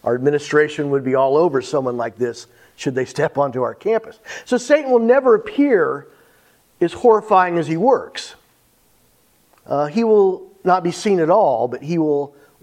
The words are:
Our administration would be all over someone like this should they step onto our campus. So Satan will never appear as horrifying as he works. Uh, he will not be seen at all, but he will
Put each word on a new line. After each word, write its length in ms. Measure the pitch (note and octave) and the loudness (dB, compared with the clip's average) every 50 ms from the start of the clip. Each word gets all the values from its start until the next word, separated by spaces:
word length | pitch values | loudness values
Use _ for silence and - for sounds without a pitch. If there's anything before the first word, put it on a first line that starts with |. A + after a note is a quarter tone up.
Our 120 | - A#2 A#2+ | -4 -4 -4
administration 760 | B2+ B2+ C#3+ D3 C#3+ C#3+ - D3 D3+ D3+ D3 D3+ - D3 C#3+ | 0 0 -2 -2 -2 -4 0 0 0 0 0 -2 -6 -4 -2
would 160 | C#3 C#3 B2+ | -2 -2 -2
be 100 | C3 B2+ | -2 0
all 220 | C3 C3+ C3+ C#3 | 0 0 2 2
over 240 | D3+ E3+ F3 C#3 C3+ | 2 2 2 0 -2
someone 380 | - - - C#3+ C3 B2+ B2 A#2+ | -4 -2 -4 -4 -4 -4 -4 -6
like 180 | A#2 A#2 G2+ | -6 -8 -4
this 300 | G2+ B2 A#2+ A2+ - - _ _ _ _ _ _ | -4 -6 -6 -6 -10 -18 _ _ _ _ _ _
should 180 | - - C#3+ B2+ | -8 -8 -6 -4
they 100 | B2+ B2+ | -4 -6
step 320 | - - - D3 D#3 - | -6 -4 -4 -4 -4 -2
onto 240 | - C#3+ C3+ A#2 C3 | -2 -4 -2 -2 -4
our 140 | B2 A2+ A2 | -4 -4 -6
campus. 460 | - - G3+ A3+ A3 - - - _ _ - - - - | -6 -4 -4 -4 -4 -4 -8 -20 _ _ -18 -18 -18 -6
So 100 | - B3 | -4 -4
Satan 340 | A#3+ A#3+ - D4 D#4 C#4+ C4 | -4 2 2 2 2 2 2
will 100 | B3+ A#3 | 2 2
never 340 | A3+ A3+ B3 C#4 C4 C4 A3+ | 4 4 4 4 6 4 2
appear 720 | G#3 - - - - C#4+ C#4+ A#3+ F#3 D#3 C3+ C3+ C#3+ C#3 - _ _ _ _ _ _ _ _ _ _ _ _ _ _ | 2 2 -4 -2 0 2 2 2 2 2 0 -4 -8 -10 -18 _ _ _ _ _ _ _ _ _ _ _ _ _ _
as 140 | F3 E3 - | -4 -4 -4
horrifying 640 | - - A#3+ A3 G#3 G3+ - G3+ F#3 F3+ F3 E3+ E3+ | 2 4 4 4 4 2 2 2 2 2 2 0 -2
as 80 | D#3 | -2
he 100 | C#3 E3 | -2 -2
works. 600 | E3 G3+ C4 C4 - - - - - - - - _ _ _ _ _ _ _ _ _ _ _ _ _ _ _ _ _ _ _ _ _ _ _ _ _ _ | 0 2 2 2 2 -2 -8 -14 -16 -16 -16 -20 _ _ _ _ _ _ _ _ _ _ _ _ _ _ _ _ _ _ _ _ _ _ _ _ _ _
Uh, 220 | - C3+ C#3+ D3 D3 | -6 -4 -4 -4 -2
he 140 | D3+ A3+ | -2 -2
will 480 | A#3 A3 G#3+ G#3 G3 F#3+ F#3 F3+ - - _ _ - | 2 2 4 4 4 2 0 -4 -10 -20 _ _ 0
not 180 | F#3 F3+ F#3 | 0 0 2
be 100 | E3 F3 | 0 -4
seen 280 | E3+ - - A3 G3 F3 | -6 -4 -2 0 0 2
at 80 | D#3+ D3+ | 2 2
all, 400 | F3+ A3 G3+ D#3 B2+ A2+ A#2+ B2 | 4 4 4 2 0 -2 -2 -4
but 140 | B2 B2 | -6 -10
he 160 | C#3 D3 F3 E3 | -6 -4 -2 0
will 360 | D#3 D3+ D3 C#3+ C#3+ - - _ _ _ _ _ | 0 0 0 -2 -2 -6 -12 _ _ _ _ _